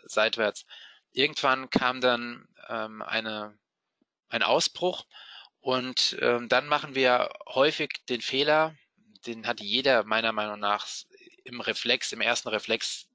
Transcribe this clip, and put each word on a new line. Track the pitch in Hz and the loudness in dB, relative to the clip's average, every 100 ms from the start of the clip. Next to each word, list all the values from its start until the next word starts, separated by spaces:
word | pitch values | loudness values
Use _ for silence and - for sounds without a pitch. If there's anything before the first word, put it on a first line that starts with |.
| - | -2
seitwärts. | - 110 113 104 - - - - - _ - | 2 2 2 0 -2 -14 -20 -20 -20 _ 0
Irgendwann | 147 151 139 131 131 | 0 2 2 2 2
kam | - 127 127 | 0 2 2
dann, | 127 120 120 120 - _ - | 2 2 -2 -10 -16 _ -10
ähm, | 113 110 110 | -6 -6 -8
eine, | - 113 110 107 104 104 _ _ _ _ _ _ - | -4 -4 -4 -6 -8 -14 _ _ _ _ _ _ -8
ein | 113 | -2
Ausbruch | 98 139 - - 180 180 - - - - - _ | 2 2 2 -2 -4 -4 -12 -20 -20 -20 -20 _
und, | 139 127 127 123 - - | -2 -2 -2 0 0 2
ähm, | 123 120 117 | 2 2 2
dann | 123 147 | 2 2
machen | 147 147 135 | -2 0 2
wir | 131 123 - - - | 4 4 2 -4 -4
häufig | 127 147 - 147 - - | 4 4 2 -6 -8 -6
den | 120 | -4
Fehler, | - 131 147 156 160 156 _ _ _ - - | -2 0 2 4 2 -2 _ _ _ -16 -10
den | 113 110 | -8 -4
hat | 113 | -6
jeder | 101 117 135 123 104 | -2 2 4 4 4
meiner | 110 113 | 2 2
Meinung | 107 107 104 | 0 -2 -2
nach | 104 104 - | 0 0 -2
s-, | - - - - _ | -12 -14 -20 -20 _
im | - 120 | -14 -8
Reflex, | 117 104 117 127 - | -4 -2 2 0 0
im | 113 | -2
ersten | 110 120 120 | 0 0 0
Reflex | 107 - 113 - - - | -4 0 -2 -2 -8 -14